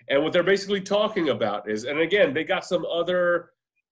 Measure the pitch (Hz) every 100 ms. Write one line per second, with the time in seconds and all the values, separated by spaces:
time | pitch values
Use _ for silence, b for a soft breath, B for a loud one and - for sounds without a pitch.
0 | - 135 156 175 170 196 196 202 190 202
1 | 208 202 156 110 110 104 107 107 123 147
2 | 165 202 165 135 160 180 - 175 156 165
3 | 170 180 175 170 170 _ _ _ _